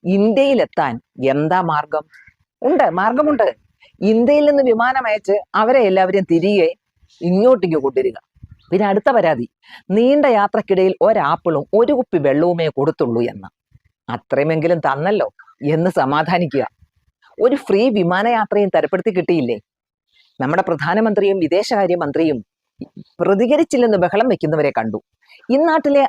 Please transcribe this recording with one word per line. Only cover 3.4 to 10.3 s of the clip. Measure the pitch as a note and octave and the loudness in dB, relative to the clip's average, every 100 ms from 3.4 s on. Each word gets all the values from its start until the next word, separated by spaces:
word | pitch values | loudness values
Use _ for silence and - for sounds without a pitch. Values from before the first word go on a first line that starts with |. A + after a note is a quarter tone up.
| G3 - _ _ _ _ | -2 -4 _ _ _ _
ഇന്ത്യയിൽ | G3 A3 B3 D4 D4 | 0 2 4 4 4
നിന്ന് | C#4+ | 2
വിമാനം | B3+ A3+ A#3+ C4 A#3+ | 2 2 0 -2 -2
അയച്ച് | G#3+ - G3+ - F#3+ | -4 -2 -2 -2 -2
അവരെ | A3 C4 | 2 2
എല്ലാവരെയും | G#3 F#3+ F#3 G3 F#3 | 2 2 2 0 0
തിരികെ | E3 F#3 G#3 E3 - _ _ _ _ | 0 2 2 0 -2 _ _ _ _
ഇങ്ങോട്ടേക്ക് | E3+ F#3 A#3+ B3+ F3 D#3 | -2 2 2 2 0 -2
കൊണ്ടുവരിക. | C3+ B2+ B2+ A2+ - _ - - _ | -2 -2 -2 -6 -16 _ -20 -20 _
പിന്നെ | F#3 G3+ | -2 0
അടുത്ത | G3 C#4 | 0 2
പരാതി, | B3 E3+ C#3 A#2 _ - - - | 2 2 0 -6 _ -20 -20 -4
നീണ്ട | G3 A#3+ D4 | 0 2 4
യാത്രക്കിടയിൽ | D4 | 2